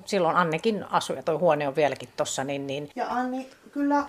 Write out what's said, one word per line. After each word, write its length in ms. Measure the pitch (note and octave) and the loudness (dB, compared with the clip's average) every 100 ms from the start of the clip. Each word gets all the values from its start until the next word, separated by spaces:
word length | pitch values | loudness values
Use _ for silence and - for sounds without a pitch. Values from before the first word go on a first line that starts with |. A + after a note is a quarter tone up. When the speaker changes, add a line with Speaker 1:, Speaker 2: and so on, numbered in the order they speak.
| - | -2
Speaker 1:
silloin 300 | G3+ E3 E3 | 0 2 4
Annikin 500 | F3 D#3+ A3+ G3+ - | 2 0 0 -2 0
asui, 240 | E3+ - D#3 | -2 0 -4
ja 80 | |
toi 120 | D3 D3+ | -2 2
huone 320 | F3 D3 D3 | 4 4 2
on 80 | C#3 | 2
vieläkin 340 | C#3+ C3 B2 - | 2 0 -8 -6
tossa, 260 | D3 - | -4 -2
niin, 240 | C#3 C#3 C#3 | -4 -4 -4
niin 220 | C#3 D3 - | -6 -6 -6
Speaker 2:
Ja 100 | A3+ | -4
Anni 400 | B3 B3+ C4 C4 - - | -2 -4 -6 -10 -18 -10
kyllä 340 | C#4+ C#4+ C#4+ | -2 2 2